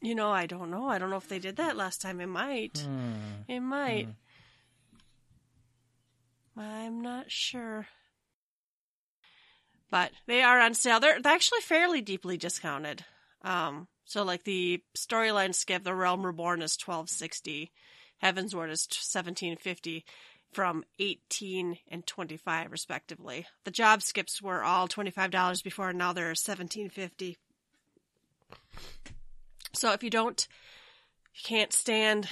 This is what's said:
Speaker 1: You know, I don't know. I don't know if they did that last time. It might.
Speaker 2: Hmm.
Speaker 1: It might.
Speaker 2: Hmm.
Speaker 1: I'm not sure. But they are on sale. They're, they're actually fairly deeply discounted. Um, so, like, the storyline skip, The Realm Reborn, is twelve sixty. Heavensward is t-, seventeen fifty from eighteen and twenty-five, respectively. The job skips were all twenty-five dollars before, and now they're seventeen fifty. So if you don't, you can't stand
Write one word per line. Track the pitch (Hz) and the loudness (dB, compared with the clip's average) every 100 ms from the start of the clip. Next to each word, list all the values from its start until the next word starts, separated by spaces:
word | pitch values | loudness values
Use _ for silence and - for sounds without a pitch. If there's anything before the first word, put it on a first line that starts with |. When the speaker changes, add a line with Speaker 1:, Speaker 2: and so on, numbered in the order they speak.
Speaker 1:
You | 226 | -4
know, | 226 208 | 0 2
I | 196 170 | 2 0
don't | 175 170 | -4 -6
know. | 185 269 | -4 -2
I | 208 | -2
don't | 185 | -2
know | 190 | -4
if | 185 | -6
they | 190 | -8
did | 190 220 | -6 -2
that | 330 233 | -2 0
last | 190 - | -4 -4
time. | 190 180 | -6 -6
It | 180 | -4
might. | 180 247 262 220 151 | -4 -2 -2 -4 -6
Speaker 2:
Hmm. | 147 135 123 110 104 104 107 | -6 -4 -4 -4 -8 -10 -8
Speaker 1:
It | 247 | -4
might. | 254 277 277 220 113 107 _ _ _ _ _ _ _ - _ _ _ _ _ _ _ _ _ _ _ _ _ _ _ | -2 -2 0 -2 -4 -10 _ _ _ _ _ _ _ -20 _ _ _ _ _ _ _ _ _ _ _ _ _ _ _
Speaker 2:
Hmm. | 226 | -14
Speaker 1:
I'm | 214 214 226 226 | -10 -8 -8 -6
not | 240 247 262 | -6 -8 -6
sure. | - - 254 233 220 214 - _ _ _ _ _ _ _ _ _ _ _ _ _ _ - _ _ _ _ | -4 -2 -4 -6 -8 -10 -16 _ _ _ _ _ _ _ _ _ _ _ _ _ _ -20 _ _ _ _
But | 185 180 - - | 2 2 -2 0
they | 240 | 4
are | 254 247 | 8 8
on | 226 | 8
sale. | 226 254 226 | 6 4 8
They're, | 277 - | 8 6
they're | 269 | 6
actually | 339 - 466 | 6 6 4
fairly | - 320 349 320 | 4 4 6 2
deeply | 208 190 185 180 | 0 -4 -4 -4
discounted. | 170 - 165 143 151 147 - - _ _ | -4 -4 -4 -4 -4 -8 -12 -20 _ _
Um, | - 180 160 143 180 _ | -4 0 -2 -4 -12 _
so, | - 208 | -8 -2
like, | 196 175 | -2 -2
the | - 190 180 180 - - | -2 0 2 0 -4 -10
storyline | - 226 220 208 190 | -2 2 4 4 2
skip, | 180 - 185 | 2 0 -2
The | 185 | 0
Realm | 185 180 185 190 | 2 2 2 0
Reborn, | 165 170 170 | -2 0 0
is | 160 - | 0 -4
twelve | - 170 160 | -4 -4 -4
sixty. | - 160 - - 147 160 _ - - - _ | -6 -6 -8 -8 -8 -8 _ -20 -20 -20 _
Heavensward | 190 185 196 190 165 | 2 2 -2 -4 -4
is | 156 - | -4 -4
t-, | - | -4
seventeen | - 196 180 185 180 165 | -2 -2 -4 -4 -4 -4
fifty | 190 175 170 160 - - - - _ | -6 -6 -6 -8 -10 -18 -20 -20 _
from | - 185 160 - - | -2 0 0 -6 -4
eighteen | 202 - - - 202 190 180 175 - | -4 -4 -6 -8 -4 -2 -2 -4 -10
and | 170 170 | -10 -10
twenty-five, | - 170 160 - 160 165 | -8 -10 -8 -2 -2 -2
respectively. | 175 - 147 - 156 - 131 175 - | -8 -6 -8 -8 -14 -12 -12 -12 -14
The | - | -8
job | 185 226 214 | 4 6 6
skips | - - 185 - | 4 -4 -4 -6
were | 196 180 | -2 0
all | 123 180 185 | 4 4 2
twenty-five | - 202 180 190 | 0 -4 -2 0
dollars | 185 180 180 | 2 2 2
before, | 196 180 190 | -4 -4 -4
and | 180 | 0
now | 180 | 0
they're | 175 170 | 0 -2
seventeen | 165 - 190 175 214 202 | -2 -2 -4 -6 -8 -8
fifty. | 190 185 - 185 170 _ _ _ _ _ _ _ _ _ _ _ - _ - - - - - - - - - - | -8 -10 -8 -10 -10 _ _ _ _ _ _ _ _ _ _ _ -20 _ -16 -14 -14 -14 -14 -14 -16 -18 -18 -8
So | - 233 | -2 0
if | 208 | 0
you | 240 | 2
don't, | 226 226 240 - - - - - - _ _ _ | 2 2 0 -4 -8 -20 -20 -20 -20 _ _ _
you | - | -14
can't | - 226 214 | 0 2 4
stand | - - 220 220 214 190 | 2 2 4 4 4 0